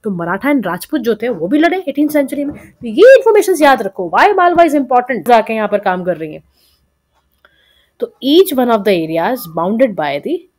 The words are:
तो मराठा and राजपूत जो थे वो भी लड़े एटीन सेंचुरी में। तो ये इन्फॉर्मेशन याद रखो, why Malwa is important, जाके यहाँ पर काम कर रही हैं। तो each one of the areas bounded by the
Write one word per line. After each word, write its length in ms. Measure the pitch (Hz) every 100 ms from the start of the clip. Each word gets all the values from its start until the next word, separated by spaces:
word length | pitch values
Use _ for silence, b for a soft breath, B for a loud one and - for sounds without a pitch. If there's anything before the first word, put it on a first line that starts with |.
तो 60 | 220
मराठा 400 | 180 170 190 269
and 160 | 285 190
राजपूत 360 | 180 - 302
जो 140 | 226 214
थे 140 | 240
वो 180 | 196 185
भी 120 | 294
लड़े 240 | 339 370 370
एटीन 200 | 285 294
सेंचुरी 380 | 302 269 277 285
में। 100 | -
तो 320 | - _ 240
ये 280 | 220 466 539
इन्फॉर्मेशन 400 | 440 415 381 339
याद 200 | 294 262
रखो, 300 | 202 - 180 185
why 140 | 359
Malwa 340 | 392 349 339
is 120 | 339 285
important, 520 | 262 247 247 240 160
जाके 260 | 233 214
यहाँ 140 | 220 208
पर 100 | 202
काम 260 | 202 185
कर 140 | 180 160
रही 160 | 156
हैं। 100 | 156 _ _ _ _ _ _ _ _ _ _ _ _ _ _ _ _
तो 160 | 233 _ 254
each 280 | 320 381
one 140 | 269 247
of 120 | 226
the 280 | 202 185 160
areas 300 | 160 180 254 175 160
bounded 360 | 175 226 262 175
by 260 | 147 143
the 120 | 208 349 -